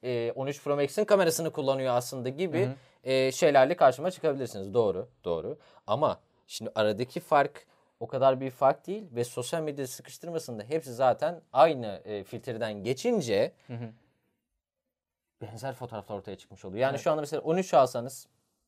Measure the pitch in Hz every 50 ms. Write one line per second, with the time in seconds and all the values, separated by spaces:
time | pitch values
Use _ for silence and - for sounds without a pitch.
0 | - 127 123 120 117 117 - 135 135 139 143 - - 143 143 143 143 139 - -
1 | 214 - 208 196 185 165 160 - 165 156 - 156 139 135 135 135 131 127 120 123
2 | 120 - 135 131 117 127 135 147 190 175 147 165 196 123 135 - - _ _ _
3 | - 127 131 131 131 131 131 - 170 151 143 135 131 139 175 - 156 135 123 -
4 | 151 185 180 - - 156 139 139 127 113 - 101 95 101 95 120 113 101 87 92
5 | 110 - _ _ - 92 85 80 80 110 151 - _ _ _ - - - 104 139
6 | 151 131 92 - _ _ _ _ _ - - - 110 110 - 110 107 107 107 98
7 | 123 - - 175 - - 156 143 143 143 - - - _ _ _ _ _ _ -
8 | - 127 - 131 131 135 135 127 135 131 127 - 139 135 - 165 - - 190 220
9 | 214 160 117 120 120 120 - 127 120 - - 170 156 151 143 139 135 123 - -
10 | 135 - - - - 170 170 160 - - 120 107 104 117 156 165 156 131 120 117
11 | 135 127 113 - 143 156 - - _ _ - 131 156 170 151 127 117 107 98 85
12 | - 98 107 101 95 - - 113 - 131 117 110 113 110 104 104 95 120 135 131
13 | - 240 240 208 143 117 101 101 123 - - _ _ - 123 117 117 113 113 _
14 | _ _ _ _ _ _ _ _ _ _ _ _ _ _ _ _ _ _ _ _
15 | _ _ _ _ _ _ _ - 110 104 110 113 123 135 127 123 127 120 113 104
16 | 98 - 107 98 - 107 95 - - - 95 - - 98 92 110 127 135 - -
17 | - 175 156 156 147 143 160 147 - 151 165 185 190 - - 151 131 123 - 120
18 | 117 135 - - - _ _ _ _ _ _ _ _